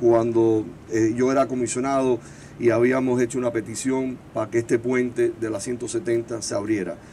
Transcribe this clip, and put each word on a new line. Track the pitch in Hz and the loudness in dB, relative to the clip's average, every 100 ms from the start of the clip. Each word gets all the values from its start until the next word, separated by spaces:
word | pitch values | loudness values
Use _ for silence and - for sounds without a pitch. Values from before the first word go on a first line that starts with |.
cuando, | 117 117 117 113 113 110 90 - - | 4 6 4 4 4 2 -2 -10 -4
eh, | 110 110 | 2 2
yo | 120 127 | 2 2
era | 135 127 | 2 2
comisionado | 127 120 127 135 135 131 120 - - - - | 0 -4 -4 -2 0 0 0 -4 -20 -18 -2
y | 117 | 2
habíamos | 117 123 131 131 123 | 4 4 2 0 0
hecho | 120 131 | 0 -2
una | 123 | -2
petición | 113 98 107 131 131 131 123 - | -2 -6 -6 -2 -2 -2 -8 -8
para | 113 110 | -6 -2
que | 117 | -2
este | 113 120 | 0 0
puente | 123 127 127 117 120 110 | 0 0 0 0 -2 -2
de | 110 | -6
la | - | -6
ciento | 131 123 113 | -6 -8 -4
setenta | 113 120 117 113 113 | -4 -2 -2 -2 -8
se | - | -6
abriera. | 101 104 107 87 - - | -4 -2 -2 -4 -10 -14